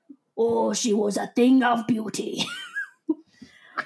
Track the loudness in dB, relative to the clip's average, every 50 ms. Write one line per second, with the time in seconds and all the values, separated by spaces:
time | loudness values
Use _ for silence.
0 | _ -20 -20 _ _ _ _ -2 -2 0 0 0 0 0 0 -2 0 0 0 0
1 | 0 0 -2 -4 -4 -4 0 2 4 6 6 6 6 4 2 0 0 -2 -2 -2
2 | -4 -6 -8 -8 -8 -6 -6 -6 -8 -8 -8 -12 -14 -12 -10 -10 -10 -10 -12 _
3 | _ -6 -6 -6 -10 _ _ _ -20 -20 -20 _ -20 -14 -12 -12 -10